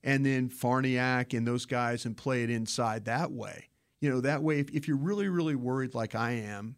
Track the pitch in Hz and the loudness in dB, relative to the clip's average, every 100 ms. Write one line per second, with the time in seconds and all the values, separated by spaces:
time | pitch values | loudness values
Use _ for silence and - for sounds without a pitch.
0 | - 135 139 135 127 127 123 127 131 127 | 2 2 4 2 0 0 2 2 2 2
1 | 127 127 123 123 117 120 117 123 120 120 | 2 2 0 0 0 0 -2 -2 0 -2
2 | - 110 - 127 117 117 113 - 117 110 | -4 -4 -2 0 0 0 -2 -2 0 -2
3 | 107 117 170 127 104 73 - _ _ _ | -2 -2 -2 -4 -10 -12 -18 _ _ _
4 | 147 127 127 147 151 151 139 151 143 139 | 0 2 2 2 2 2 2 -2 0 0
5 | 151 208 202 175 160 143 123 131 127 120 | 0 0 0 2 0 0 0 0 -2 -2
6 | 110 113 117 120 107 104 107 | -2 -2 0 -2 -4 -8 -10